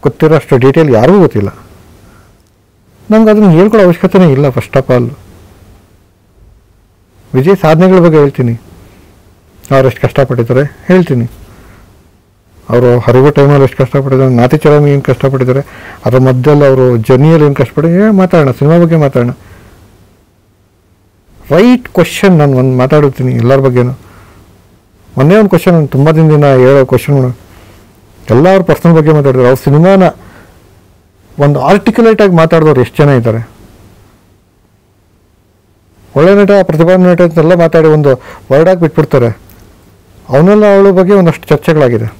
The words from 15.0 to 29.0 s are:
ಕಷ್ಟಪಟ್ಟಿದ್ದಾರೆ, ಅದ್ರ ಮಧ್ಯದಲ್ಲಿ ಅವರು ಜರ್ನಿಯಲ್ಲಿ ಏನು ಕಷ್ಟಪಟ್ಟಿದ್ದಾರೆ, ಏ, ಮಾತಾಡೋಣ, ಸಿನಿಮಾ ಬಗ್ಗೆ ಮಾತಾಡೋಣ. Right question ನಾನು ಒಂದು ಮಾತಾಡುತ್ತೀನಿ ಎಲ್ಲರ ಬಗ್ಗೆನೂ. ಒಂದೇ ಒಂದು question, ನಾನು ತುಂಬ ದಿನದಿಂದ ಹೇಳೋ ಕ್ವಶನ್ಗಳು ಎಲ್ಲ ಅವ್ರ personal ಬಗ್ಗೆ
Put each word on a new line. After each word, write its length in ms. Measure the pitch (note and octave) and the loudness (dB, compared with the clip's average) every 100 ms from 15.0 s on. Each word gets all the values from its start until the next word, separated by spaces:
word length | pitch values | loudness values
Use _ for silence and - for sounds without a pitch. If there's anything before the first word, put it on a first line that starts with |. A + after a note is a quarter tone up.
ಕಷ್ಟಪಟ್ಟಿದ್ದಾರೆ, 680 | C3+ B2+ C3+ C3+ B2+ B2+ C#3 - - - - | -2 -4 -4 -4 -4 -4 -6 -16 -20 -10 -2
ಅದ್ರ 120 | B2+ | 0
ಮಧ್ಯದಲ್ಲಿ 480 | C3 B2+ B2+ D3 C#3+ | 0 0 0 2 2
ಅವರು 320 | C3 B2+ A#2+ | 2 0 -2
ಜರ್ನಿಯಲ್ಲಿ 480 | A2 B2+ D3+ E3 D3 | 0 0 2 2 0
ಏನು 100 | C#3 | 0
ಕಷ್ಟಪಟ್ಟಿದ್ದಾರೆ, 520 | C3+ - D#3+ E3+ G#3+ | -4 -4 -2 0 0
ಏ, 20 | |
ಮಾತಾಡೋಣ, 420 | G3+ F#3 F3 C#3 | 0 0 0 -2
ಸಿನಿಮಾ 260 | A#2+ C#3+ E3+ | -2 0 0
ಬಗ್ಗೆ 180 | E3+ E3 | 0 0
ಮಾತಾಡೋಣ. 340 | C#3+ C3 A#2+ B2+ - - - - - _ _ _ _ _ _ _ _ _ _ _ _ _ _ _ - | -2 -2 -4 -6 -16 -20 -20 -20 -20 _ _ _ _ _ _ _ _ _ _ _ _ _ _ _ -6
Right 400 | D#3 A#3 B3 - | 0 2 0 -4
question 480 | - E3 - G3+ F3 | -4 -4 -2 0 0
ನಾನು 200 | D3 C3 | 0 0
ಒಂದು 200 | C3 B2+ | -2 -2
ಮಾತಾಡುತ್ತೀನಿ 540 | B2+ D3+ D3 C3 B2+ | 0 0 0 -2 -6
ಎಲ್ಲರ 260 | B2 A#2 C3+ | -2 0 0
ಬಗ್ಗೆನೂ. 400 | C3+ B2 B2 C3 - - - - - _ _ _ _ _ _ - | 0 -2 -4 -6 -18 -20 -20 -20 -20 _ _ _ _ _ _ -2
ಒಂದೇ 200 | C#3+ G3+ | 0 2
ಒಂದು 120 | G#3 | 0
question, 240 | E3 F#3+ | 0 0
ನಾನು 140 | E3+ D3 | -2 -2
ತುಂಬ 240 | C3+ D3 | -2 0
ದಿನದಿಂದ 340 | D#3 D#3+ D3+ D3 | 2 2 2 2
ಹೇಳೋ 400 | C3 B2+ C#3 C3 | 2 2 2 0
ಕ್ವಶನ್ಗಳು 520 | B2+ - C#3+ C3 B2 - - - - _ _ _ _ - | -2 -2 -4 -4 -8 -18 -20 -20 -20 _ _ _ _ -4
ಎಲ್ಲ 200 | A2+ E3+ | 0 2
ಅವ್ರ 120 | F#3+ | 0
personal 340 | F3 D#3 E3+ | 0 -2 0
ಬಗ್ಗೆ 160 | E3 | 0